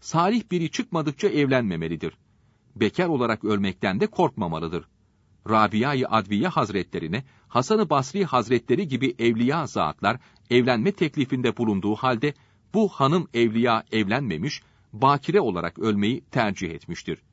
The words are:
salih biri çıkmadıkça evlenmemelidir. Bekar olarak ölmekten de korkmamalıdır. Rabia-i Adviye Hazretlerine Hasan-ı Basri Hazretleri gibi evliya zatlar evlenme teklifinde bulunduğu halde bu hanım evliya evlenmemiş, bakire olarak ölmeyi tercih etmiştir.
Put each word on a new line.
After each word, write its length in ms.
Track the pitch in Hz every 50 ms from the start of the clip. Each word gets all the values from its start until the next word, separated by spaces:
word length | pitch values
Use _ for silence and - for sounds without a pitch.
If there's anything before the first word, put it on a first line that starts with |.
salih 500 | - - - 165 175 196 240 226 - -
biri 200 | 180 170 165 151
çıkmadıkça 560 | - - 233 - 170 160 143 151 139 - 208
evlenmemelidir. 880 | 196 - 147 143 131 135 127 117 98 85 80 82 82 85 78 - 80 - _ _ _ _ _ _ _ _ _ _ _ -
Bekar 320 | 101 110 101 - - 185
olarak 360 | 170 156 123 120 113 110 - -
ölmekten 560 | 104 104 101 98 95 92 - 117 98 92 110
de 80 | 208
korkmamalıdır. 800 | 214 - - 170 143 - - 92 82 80 78 82 80 87 80 - _ _ _ _ _ _ _ _ _ _ _ - 104
Rabia-i 580 | 110 110 107 101 110 107 120 143 143 127 123
Adviye 400 | - 110 110 95 101 104 104 160
Hazretlerine 760 | 185 - 160 120 98 98 95 87 - - 85 82 80 92 131 - - _ _ _
Hasan-ı 420 | - - - - - 220 220 202 156
Basri 360 | 151 139 131 - - 202 185
Hazretleri 640 | - 131 123 104 110 127 120 - - 185 185 208
gibi 280 | 143 131 117 135 127 - -
evliya 480 | 117 117 110 113 120 131 151 170 143
zatlar 520 | - - 104 82 76 - - 98 104 120 131 - - _ _ _ -
evlenme 420 | 120 127 120 127 120 110 123 196
teklifinde 680 | 196 - 175 147 - 151 127 - 139 127 123 117 -
bulunduğu 380 | - 117 110 101 92 101 101 107
halde 380 | - 131 131 120 107 143 147 - _ _ _ _ _ _ _ -
bu 160 | 214 214 180
hanım 380 | - - 135 135 170 185 147 - -
evliya 500 | 117 117 110 107 113 120 120 113 110 - -
evlenmemiş, 680 | 110 110 104 95 113 139 143 104 80 76 98 151 - - _ _ _ _ _ _ -
bakire 480 | 104 131 139 143 143 - - 170 202
olarak 380 | 147 110 90 85 82 85 - -
ölmeyi 420 | 107 110 104 101 101 110 131 -
tercih 480 | - - - 127 110 101 92 - 95 82
etmiştir. 500 | 80 - - - 85 - - - 78 - _ _